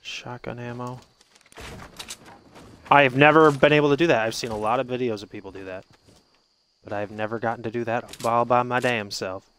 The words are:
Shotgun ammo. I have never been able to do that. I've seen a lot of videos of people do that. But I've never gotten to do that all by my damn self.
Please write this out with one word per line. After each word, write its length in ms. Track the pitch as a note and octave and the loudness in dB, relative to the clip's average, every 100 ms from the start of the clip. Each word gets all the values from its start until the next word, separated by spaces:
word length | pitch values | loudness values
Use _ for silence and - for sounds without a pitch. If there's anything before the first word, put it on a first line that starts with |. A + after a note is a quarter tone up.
Shotgun 560 | - - - B2 - A#2 | -14 -14 -14 -14 -12 -12
ammo. 400 | A#2+ A#2+ B2 B2+ - _ _ _ _ - - - - - - - - - _ - - - - | -12 -10 -10 -12 -18 _ _ _ _ -20 -18 -18 -20 -20 -18 -18 -20 -20 _ -20 -20 -20 2
I 100 | C#3+ | 4
have 140 | C#3 B2+ | 4 6
never 340 | D3 D3+ D#3 | 6 8 6
been 240 | C#3+ D3+ | 6 4
able 160 | D3+ D3 | 4 4
to 80 | C#3 | 2
do 80 | E3+ | 2
that. 160 | B2 | 2
I've 140 | A2 A2 | 0 -4
seen 160 | B2 | -8
a 60 | G#2+ | -4
lot 220 | G#2+ B2 | -2 -2
of 60 | B2+ | -4
videos 380 | B2 B2 G#2+ | -4 -4 -6
of 80 | G2+ | -8
people 200 | A2 G2 | -16 -16
do 140 | F#2 F#2+ | -16 -14
that. 180 | F#2 - _ _ _ _ _ _ _ _ _ | -14 -16 _ _ _ _ _ _ _ _ _
But 100 | G#2 | -10
I've 160 | G#2 G#2 | -8 -8
never 300 | G#2+ G#2+ A2+ | -6 -6 -4
gotten 240 | A#2 A2+ | -4 -6
to 80 | A#2+ | -6
do 120 | A2+ A2+ | -6 -4
that 380 | A#2 - - | -4 -6 -8
all 220 | A#2+ A#2 A#2+ | -2 0 2
by 160 | B2 | 2
my 180 | B2 B2 | 2 0
damn 300 | B2 A#2+ G2+ | 0 -2 -4
self. 400 | - G2+ F#2 _ | -8 -8 -10 _